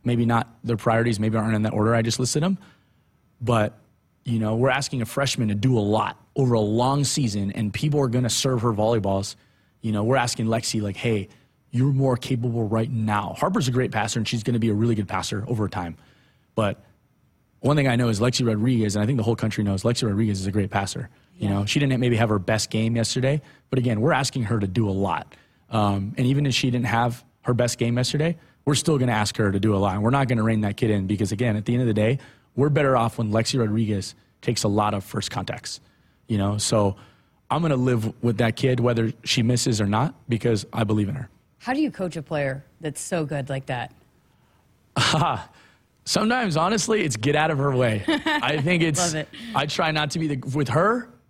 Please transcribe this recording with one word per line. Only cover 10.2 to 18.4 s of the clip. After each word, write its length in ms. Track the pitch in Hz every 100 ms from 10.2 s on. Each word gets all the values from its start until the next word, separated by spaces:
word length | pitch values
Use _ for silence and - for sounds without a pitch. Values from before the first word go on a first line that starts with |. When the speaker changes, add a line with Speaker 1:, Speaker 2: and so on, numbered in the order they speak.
| 120 - 113
Speaker 1:
Lexi, 340 | 113 - 113
like, 160 | 104 92
"Hey, 320 | 123 107 92 - _ _ _
you're 220 | 120 135
more 240 | 135 135 123
capable 480 | - 127 120 117 107
right 240 | 113 113
now." 440 | 117 107 104 92 -
Harper's 300 | 165 185 131
a 20 |
great 200 | 123 127
passer, 260 | 110 107 117
and 80 | 104
she's 160 | 120
gonna 160 | 117 120
be 100 | 113
a 40 |
really 200 | 104 117
good 140 | 110 95
passer 360 | 95 - 107 110
over 200 | 113 101
time. 280 | 98 87 80 - _ _ _ _
But 280 | - 104 98 - _ _ _ _ _ _ _
one 160 | 135 151
thing 100 | 135
I 80 | 120
know 120 | 120
is 100 | 101
Lexi 260 | 120 -